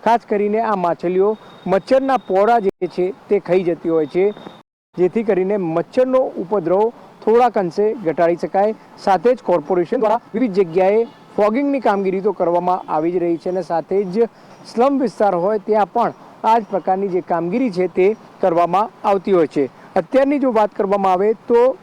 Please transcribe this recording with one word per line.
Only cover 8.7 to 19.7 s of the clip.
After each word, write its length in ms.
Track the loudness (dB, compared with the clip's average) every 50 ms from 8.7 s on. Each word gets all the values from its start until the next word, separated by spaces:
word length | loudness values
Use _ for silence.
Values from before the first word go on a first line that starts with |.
| -2 -6 -14 -20 -20 -4 0
સાથે 300 | 0 0 2 2 0 0
જ 40 | 0
કોર્પોરેશન 540 | 0 0 0 0 0 0 0 0 0 -2 -2
દ્વારા 240 | -2 0 0 0 -2 -4 -8 -4
વિવિધ 180 | -2 -2 0
જગ્યાએ 520 | 2 0 0 2 2 2 2 4 2 2 0 -2 -8 -20 -20 -8 -2
ફોગિંગની 440 | 0 0 2 2 0 0 0 -2 0
કામગીરી 400 | 0 0 0 0 -2 -2 -4 -2
તો 120 | -2 -4
કરવામાં 600 | -2 0 -2 0 0 0 0 0 -2 -2 -4 -4
આવી 200 | -4 -2 -2 -2
જ 40 | -2
રહી 200 | -2 -2 -2 -4
છે 120 | -4 -4 -6
અને 140 | -6 -6
સાથે 420 | -6 -4 -4 -6 -4 -2 -2 -2 -2
જ 200 | -2 -2 -2 -2 -2 -4 -20 -20 -20 -20 -20 -20 -8
સ્લમ 260 | -2 0 0 2 2 0
વિસ્તાર 360 | -2 -4 -2 0 0 0 0
હોય 240 | 0 -2 -2 -2 -4
ત્યાં 280 | -2 -2 0 0 0
પણ 260 | 0 0 -2 -2 -2 -4 -8 -20 -20 -18 -4 0
આ 140 | 2 2 2
જ 60 | 0 -2
પ્રકારની 380 | -6 -4 -2 -2 -2 -2 -2 -2
જે 120 | -4 -4
કામગીરી 500 | -4 -2 -4 -4 -2 -2 -2 -2 -2 -2
છે 160 | -2 -2 -4
તે 300 | -2 0 0 0 0 0 -2 -12 -20 -8 -2
કરવામાં 680 | -2 0 2 2 0 2 0 -2 -2 -2 -8 -6 -2 -2
આવતી 240 | -2 -2 0 0
હોય 140 | 2 2 2
છે. 240 | 0 0 -4 -4 -4